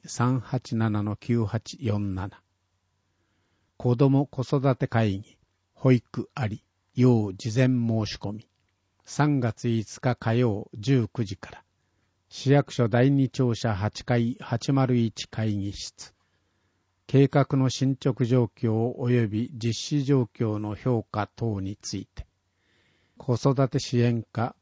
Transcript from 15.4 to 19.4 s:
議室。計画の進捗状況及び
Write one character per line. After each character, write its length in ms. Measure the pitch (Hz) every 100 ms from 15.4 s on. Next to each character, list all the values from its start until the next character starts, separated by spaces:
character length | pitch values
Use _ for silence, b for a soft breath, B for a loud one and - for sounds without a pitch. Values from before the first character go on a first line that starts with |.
| 110 104
議 160 | 98
室。 400 | - - - - _ _ _ _ _ _ _ _ _ -
計 200 | 135 139
画 260 | 143 131 135
の 140 | 131
進 260 | - 135 135
捗 240 | 143 110 117
状 180 | 127
況 500 | 117 - 117 110 117 -
及 320 | 120 123 110
び 240 | 107